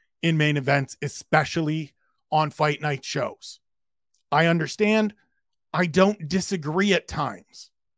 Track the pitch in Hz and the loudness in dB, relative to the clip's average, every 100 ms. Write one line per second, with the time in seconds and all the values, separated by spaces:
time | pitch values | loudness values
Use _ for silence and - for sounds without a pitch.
0 | _ _ 165 160 151 147 135 139 135 - | _ _ 0 2 2 2 2 0 0 -6
1 | 147 - - 156 147 170 156 160 147 _ | -8 -8 0 0 2 -2 -2 -4 -6 _
2 | _ _ _ 156 151 - 151 147 151 135 | _ _ _ 0 0 0 0 0 -4 -6
3 | - 147 110 - - - _ _ _ _ | -6 -4 -4 -6 -16 -20 _ _ _ _
4 | _ _ _ 147 165 170 156 - 214 220 | _ _ _ 2 2 2 -2 0 2 2
5 | 214 - _ _ _ _ _ 160 180 170 | 0 -4 _ _ _ _ _ -4 0 4
6 | 196 208 151 185 - 190 147 165 202 175 | 4 2 -4 -4 -2 -4 -2 0 2 2
7 | - 147 139 - - - - _ _ | 0 -6 -6 -6 -16 -20 -20 _ _